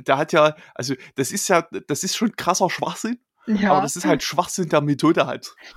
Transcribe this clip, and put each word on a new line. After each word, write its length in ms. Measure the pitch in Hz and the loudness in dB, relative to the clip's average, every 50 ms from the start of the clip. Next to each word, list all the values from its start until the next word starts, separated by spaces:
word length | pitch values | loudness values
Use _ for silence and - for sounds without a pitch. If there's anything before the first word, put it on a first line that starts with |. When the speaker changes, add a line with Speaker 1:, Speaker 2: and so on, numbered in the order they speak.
| 123 | -2
Speaker 1:
der 160 | - 139 135 | 0 0 0
hat 140 | 160 - - | 0 2 4
ja, 240 | 165 151 151 151 - - - - | 4 4 4 2 -2 -10 -16 -12
also 200 | - 120 131 139 - - - - | -8 -6 -6 -6 -6 -8 -8 -6
das 160 | - 135 - | -6 -4 -4
ist 160 | - 202 - | -4 -4 0
ja, 160 | - 190 170 165 - - 98 - | 2 2 2 2 0 -6 -10 -6
das 160 | - 147 - - | -4 -4 -4 -4
ist 140 | 190 - | -4 -4
schon 180 | - 214 220 - | -2 -2 -2 -2
krasser 340 | - - 170 185 - 190 175 | -2 -2 -2 0 0 0 -2
Schwachsinn, 500 | - - - 170 175 - - 220 247 240 _ _ _ _ _ | -2 -2 -6 -6 -6 -6 -6 -6 -8 -8 _ _ _ _ _
Speaker 2:
Ja. 240 | - 220 202 196 202 190 | -2 0 0 2 2 2
Speaker 1:
aber 80 | 190 143 | 2 0
das 120 | 147 - | -2 -4
ist 100 | 175 - | -2 0
halt 200 | 302 165 143 - | 2 2 2 0
Schwachsinn, 440 | - - 160 180 - - - 185 151 | -2 -2 -2 -2 -2 -4 -4 -2 0
der 120 | - 151 | 2 2
Methode 460 | 147 147 143 139 - 151 170 175 139 | 2 2 0 2 2 2 4 2 0
hat. 280 | - - 123 - - - - - - - | -2 -4 -8 -12 -16 -20 -20 -20 -14 -10